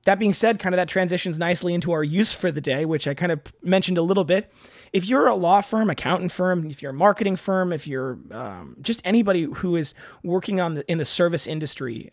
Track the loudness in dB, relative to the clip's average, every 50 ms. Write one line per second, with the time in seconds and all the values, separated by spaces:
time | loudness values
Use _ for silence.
0 | _ 2 2 4 2 2 2 4 2 2 2 2 -2 0 0 0 0 0 0 0
1 | 0 2 0 -2 -2 -4 -4 -2 0 0 0 0 0 -2 -2 0 0 0 0 0
2 | 0 0 2 2 2 2 0 -2 -2 -2 -2 -2 -2 -2 -2 -2 0 0 -2 -2
3 | -2 -4 -4 -2 -2 -2 -2 -2 -4 -14 -20 _ 0 2 2 2 2 2 0 0
4 | 2 2 2 2 2 2 2 0 0 -4 _ _ -20 -20 -20 -20 -18 -4 -2 -2
5 | 0 2 2 4 4 4 4 2 4 4 4 4 4 2 0 0 2 0 0 -2
6 | 0 0 0 0 0 -4 -2 0 0 0 0 0 -2 -6 -8 -10 -10 -10 -2 4
7 | 4 4 4 4 0 0 0 -2 0 0 0 0 0 0 -2 -4 -6 -6 -6 -4
8 | -4 -4 -6 -10 -12 -16 -14 -12 -12 -12 -12 -12 -14 -16 -18 -8 -6 -4 -4 -4
9 | -2 2 2 4 4 4 2 0 0 -2 -4 -4 -2 0 0 0 -2 -4 -8 -14
10 | -20 -20 -20 -12 -6 -2 -2 -2 -2 -2 -2 0 0 -2 -2 -6 -4 -4 -2 -2
11 | 0 -2 2 2 2 2 2 0 -2 -4 -4 -6 -6 -6 -6 -6 -8 -8 -8 -8
12 | -12 -14